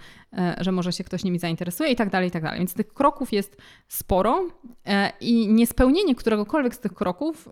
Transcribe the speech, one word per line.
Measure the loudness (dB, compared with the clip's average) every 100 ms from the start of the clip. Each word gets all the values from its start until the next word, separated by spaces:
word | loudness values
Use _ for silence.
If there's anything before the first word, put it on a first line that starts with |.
| -10 -20 _
e, | -4 -2 -2
że | -2
może | -2 -2
się | -4
ktoś | -6 -4
nimi | -2 -2
zainteresuje | -2 -4 -6 -2 0
i | 0
tak | 0
dalej, | 0 -2
i |
tak | -2
dalej. | -6 -4
Więc | -4
tych | -4 -6
kroków | 2 2 2 -2
jest | -2 -4 -12 -20 -20 _
sporo, | -12 0 2 4 2 -2 -8 -20 -14 -2
e, | 0 0 -2
i | 0 2 4
niespełnienie | 4 4 4 4 4 2
któregokolwiek | 0 0 -2 0 0 0
z | -2
tych | -8
kroków, | -4 -4 -2 -6 -6 -16